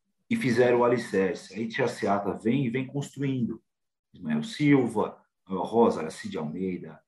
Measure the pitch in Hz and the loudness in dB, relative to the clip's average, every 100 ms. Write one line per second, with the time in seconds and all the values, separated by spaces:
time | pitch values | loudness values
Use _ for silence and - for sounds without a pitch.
0 | _ _ - 117 120 117 123 120 120 117 | _ _ -4 0 2 4 6 6 4 2
1 | - 98 95 85 - 92 117 - 120 - | 0 0 0 -2 -10 -8 -6 -2 -2 0
2 | 101 101 101 87 110 139 120 131 131 143 | -2 0 -2 -2 0 0 0 -2 -4 -6
3 | 139 135 139 131 113 110 _ _ _ _ | -8 -4 -2 -2 -4 -6 _ _ _ _
4 | _ - 80 76 76 - 147 139 113 107 | _ -12 -4 -4 -4 0 4 6 4 0
5 | 82 - _ _ - 92 90 113 113 82 | -4 -6 _ _ -8 -6 0 4 4 4
6 | 80 - 104 90 76 87 95 87 80 78 | -6 -10 -10 -8 -8 -6 -6 -6 -12 -18